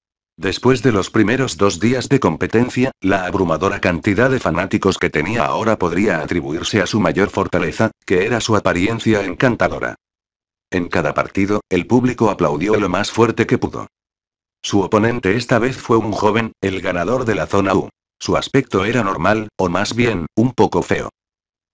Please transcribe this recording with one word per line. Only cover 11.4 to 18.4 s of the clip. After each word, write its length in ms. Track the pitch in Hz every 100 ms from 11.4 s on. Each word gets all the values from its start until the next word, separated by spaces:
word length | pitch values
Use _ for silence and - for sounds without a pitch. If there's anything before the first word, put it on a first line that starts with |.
| 98 104 -
el 160 | 87 80
público 460 | 123 123 120 110
aplaudió 440 | 92 82 73 95 107
lo 120 | 98
más 220 | 92 104
fuerte 340 | - 113 113 110
que 140 | 120
pudo. 260 | - 60 53 _ _ _ _ _ _ _
Su 180 | - 101
oponente 540 | 90 107 113 117 92 110
esta 240 | 120 120
vez 180 | 123 -
fue 200 | - 117
un 160 | 107
joven, 380 | 98 104 107 113 -
el 200 | 98 92
ganador 440 | 92 87 85 127 113
de 100 | 98
la 100 | 78
zona 300 | 101 98 92
U. 140 | 60 - _ _
Su 180 | -
aspecto 480 | 80